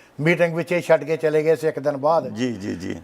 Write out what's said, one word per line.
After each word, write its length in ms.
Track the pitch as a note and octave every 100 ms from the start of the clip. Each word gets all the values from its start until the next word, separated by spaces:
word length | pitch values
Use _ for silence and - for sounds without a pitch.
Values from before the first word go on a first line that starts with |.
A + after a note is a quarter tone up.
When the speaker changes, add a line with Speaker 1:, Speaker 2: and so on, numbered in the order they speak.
| - -
Speaker 1:
ਮੀਟਿੰਗ 360 | D#3+ E3+ E3+ E3
ਵਿੱਚ 160 | -
ਇਹ 100 | F3
ਛੱਡ 220 | - D#3
ਕੇ 140 | D3 D#3
ਚਲੇ 260 | D#3 D#3
ਗਏ 120 | D#3 D#3
ਸੀ 120 | D3+
ਇੱਕ 120 | C#3+
ਦਿਨ 180 | C#3+ C#3
ਬਾਅਦ। 300 | D3 E3 A2
Speaker 2:
ਜੀ, 260 | G#2+ B2+
ਜੀ, 220 | G2+ G#2 F2
ਜੀ। 200 | G2 E2